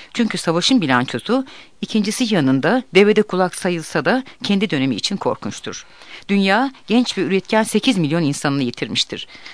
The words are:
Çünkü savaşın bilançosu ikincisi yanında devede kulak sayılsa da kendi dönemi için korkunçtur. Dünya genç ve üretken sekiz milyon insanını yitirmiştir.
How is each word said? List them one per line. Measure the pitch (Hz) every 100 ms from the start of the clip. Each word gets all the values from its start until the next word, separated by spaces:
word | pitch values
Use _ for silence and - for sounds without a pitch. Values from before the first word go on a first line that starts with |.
| -
Çünkü | - 226 180
savaşın | - 165 - 262
bilançosu | 147 123 127 123 - 254 262 - - -
ikincisi | - 220 202 - 240 202
yanında | 135 135 147 247 - 175
devede | 202 214
kulak | 208 180 180 -
sayılsa | 185 175 156 165 143
da | 247 262 -
kendi | - 202 185
dönemi | 151 135 101
için | - 202
korkunçtur. | 123 110 104 - - - - - - - -
Dünya | 202 190 202 269 - -
genç | 226 247 -
ve |
üretken | 175 190 - 220
sekiz | 214 214 - 190
milyon | 147 165
insanını | 147 143 151 139
yitirmiştir. | 123 - 120 123 - - - - -